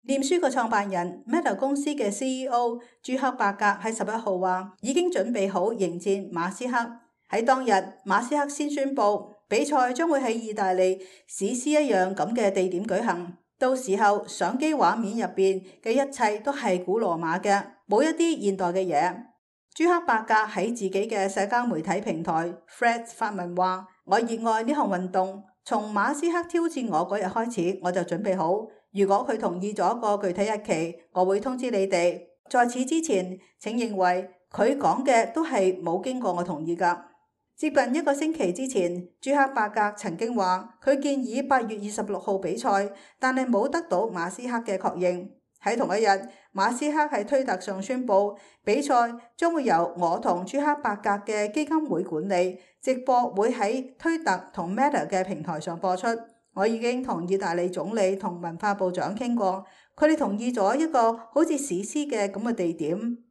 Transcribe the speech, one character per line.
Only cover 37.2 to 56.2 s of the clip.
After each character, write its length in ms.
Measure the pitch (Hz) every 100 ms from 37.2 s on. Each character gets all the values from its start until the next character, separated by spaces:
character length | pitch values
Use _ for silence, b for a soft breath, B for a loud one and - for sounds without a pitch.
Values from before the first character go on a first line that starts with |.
| _ _ _ -
接 140 | 311
近 240 | 277 240
一 60 | 247
個 120 | 285
星 200 | 277 311
期 200 | 320 190
之 120 | 180 262
前， 400 | 226 175 175 180 _
朱 120 | 269
克 140 | 285 269
伯 200 | 262 208
格 260 | 220 208
曾 220 | 208 214 165
經 180 | 226
話 420 | 240 185 185 - _
佢 160 | - 285
建 220 | 285 277
議 260 | 214 247 277
八 140 | 262
月 160 | 220 214
二 140 | 202
十 120 | 214
六 140 | 202 185
號 200 | 196 190
比 180 | 190 226
賽， 340 | 247 196 202 B B B
但 180 | 262 254
係 100 | 254
冇 220 | 202 262
得 100 | 339
到 220 | 330 180 220
馬 240 | 180 170
斯 100 | 185
克 60 | 247
嘅 300 | 233 233 190
確 180 | 190 175
認。 320 | 180 180 202 - _ _
喺 140 | 202 233
同 180 | 180
一 60 | 202
日， 80 | 214 196 233 B B
馬 180 | 196 208
斯 180 | 247 294
克 80 | 302
喺 240 | 294 254
推 220 | 208 269
特 160 | 262 185
上 220 | - 190
宣 240 | 202 254 247
布， 280 | 196 208 226 B B
比 160 | - 247
賽 140 | 285 247 233 240 B -
將 160 | 339
會 120 | 330
由 300 | 254 165 170 175
我 200 | 170 196
同 240 | 226 175 185
朱 120 | 277
克 160 | 294 294
伯 200 | 240 208
格 140 | 214 202 202
嘅 220 | 214 208
基 140 | 302 302
金 180 | 320
會 180 | 302 170
管 240 | 190 156 190
理， 280 | 180 185 185 B B
直 140 | - 254
播 280 | 254 247 240
會 180 | 185 226
喺 420 | 233 208 262 254 -
推 180 | 330 330
特 220 | - 180 -
同 200 | - 170
Meta 320 | 214 277 262 151
嘅 160 | 185
平 200 | 190 160
台 180 | 160 156
上 180 | 180 165
播 160 | 190
出。 120 | 185 233 233